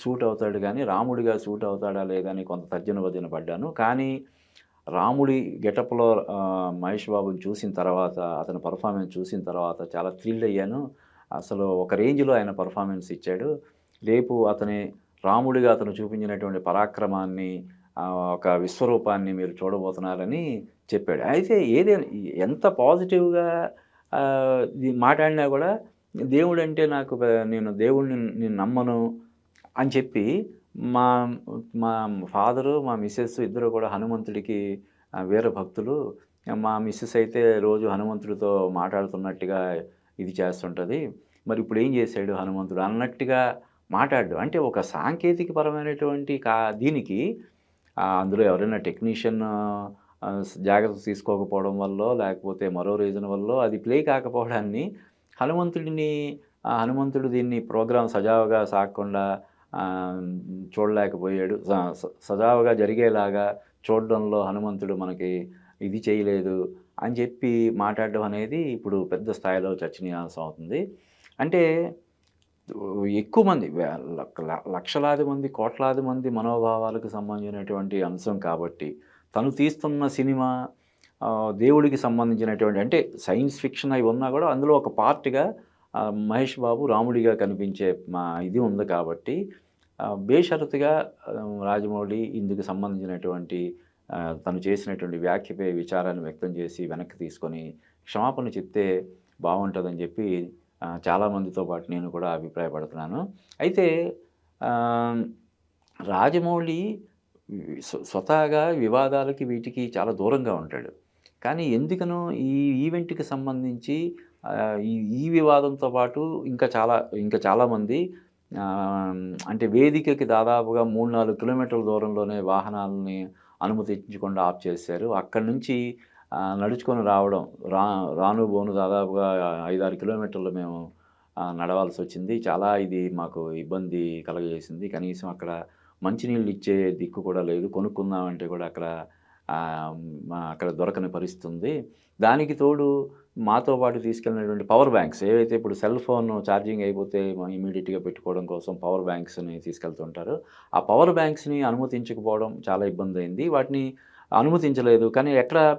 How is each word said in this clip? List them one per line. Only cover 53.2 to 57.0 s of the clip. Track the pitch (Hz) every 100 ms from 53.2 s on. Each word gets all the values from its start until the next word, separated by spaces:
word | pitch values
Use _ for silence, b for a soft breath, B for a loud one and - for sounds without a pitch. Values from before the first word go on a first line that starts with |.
వల్ల | 101 98 104
అది | 127 117 107
ప్లే | 113 139
కాకపోవడాన్ని | 151 135 127 120 117 117 104 110 180 B B B B -
హనుమంతుడిని, | 131 170 175 170 160 156 151 147 147 143 b b 117
ఆ, | 120
హనుమంతుడు | 117 135